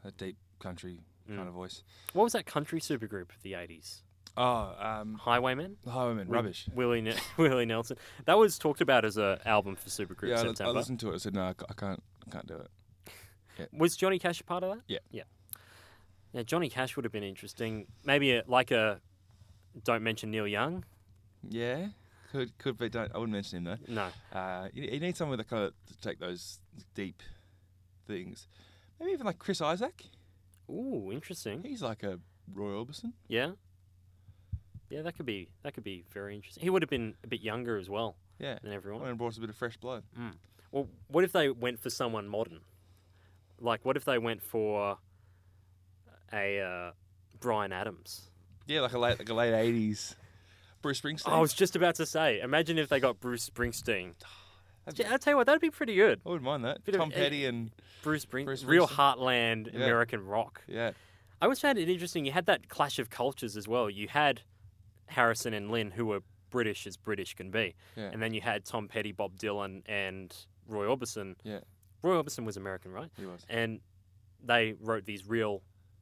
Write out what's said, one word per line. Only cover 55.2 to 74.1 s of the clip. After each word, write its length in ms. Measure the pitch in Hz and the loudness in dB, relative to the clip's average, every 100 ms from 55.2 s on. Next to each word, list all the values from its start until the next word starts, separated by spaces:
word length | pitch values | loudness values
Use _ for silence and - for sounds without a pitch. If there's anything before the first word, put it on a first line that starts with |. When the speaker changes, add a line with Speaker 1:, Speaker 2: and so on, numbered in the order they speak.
| 285 | 6
Speaker 2:
you 40 | 285 | 6
what, 80 | 240 | 8
that'd 140 | 311 | 6
be 80 | 330 | 4
pretty 240 | - 247 | 0 2
good. 260 | 190 208 120 | 6 6 6
Speaker 1:
I 40 | 170 | 0
wouldn't 160 | 175 | -4
mind 200 | 127 143 | -2 -2
that. 200 | 120 - | -2 -4
Speaker 2:
Bit 100 | - | 0
of 60 | 190 | 0
Speaker 1:
Tom 100 | 156 | 2
Speaker 2:
a 40 | |
Speaker 1:
Petty 320 | 139 143 143 135 | 2 2 2 0
and 240 | 120 113 - - - | -2 -4 -10 -20 -8
Speaker 2:
Bruce 200 | 151 151 | -2 -2
Spring-, 220 | - 127 | -2 -6
Speaker 1:
Bruce 200 | 139 135 | -4 -4
Speaker 2:
real 220 | 131 170 147 | 6 8 8
Speaker 1:
Springsteen. 300 | - 143 123 | 8 6 6
Speaker 2:
heartland 560 | 127 123 117 113 110 | 4 4 4 2 -2
Speaker 1:
Yeah. 80 | 117 | 0
Speaker 2:
American 460 | 127 117 117 113 98 | 4 6 4 0 -2
rock. 360 | 107 - - - | 0 0 -6 -10
Speaker 1:
Yeah. 240 | 110 117 - - - - - | -4 -4 -4 -14 -20 -20 2
Speaker 2:
I 60 | 220 | 2
always 120 | 269 | 4
found 180 | 285 226 | 2 2
it 100 | 165 | 2
interesting. 360 | 180 170 170 139 | 0 -2 -2 0
You 60 | |
had 140 | 160 180 | 2 4
that 220 | 151 - | 2 0
clash 300 | - 143 - | 0 0 0
of 120 | 113 | -4
cultures 460 | - 131 - 113 104 | -2 -2 -2 -6 -6
as 100 | 101 | -2
well. 200 | 123 107 | 0 0
You 180 | 101 104 | -2 -2
had 340 | 147 147 127 - - - - - - - | 4 4 2 -6 -20 -20 -20 -20 -20 -2
Harrison 460 | - 117 113 120 | 4 4 4 -2
and 160 | 107 101 | -4 0
Lynn, 200 | 113 104 | 0 0
who 160 | 95 113 | -2 0
were 140 | 98 - - - | -2 -4 -18 -4
British 360 | 123 110 101 101 | 0 0 -2 -8
as 100 | 90 | -8
British 380 | 107 98 92 | -4 -4 -4
can 160 | - 95 | -10 -4
be. 240 | 110 95 - - - | 0 -2 -4 -16 -10
Speaker 1:
Yeah. 140 | 101 | -8
Speaker 2:
And 100 | 110 | -4
then 100 | 110 | -2
you 60 | 110 | -2
had 240 | 113 104 | -2 -2
Tom 240 | - 117 104 | -4 -6 -4
Petty, 240 | 110 104 | -4 -4
Bob 260 | 95 98 92 | -4 -6 -4
Dylan, 440 | 107 101 98 95 - | -4 -2 -4 -8 -6
and 480 | 101 95 95 90 - - _ - | -4 -4 -6 -12 -16 -20 _ -10
Roy 180 | 107 104 | -4 0
Orbison. 480 | 131 120 110 98 90 | 0 -2 -8 -10 -12
Speaker 1:
Yeah. 160 | 107 101 - _ _ - | -12 -12 -14 _ _ -4
Speaker 2:
Roy 200 | 170 175 | 2 2
Orbison 220 | 151 - | 0 -4
was 120 | 110 101 | -6 -6
American, 360 | 98 92 92 | -8 -8 -10
right? 180 | 92 160 - | -12 -12 -12
Speaker 1:
He 80 | 95 | -12
was. 180 | 90 - | -12 -4
Speaker 2:
And 320 | 117 113 110 - - _ | -2 -2 -4 -14 -20 _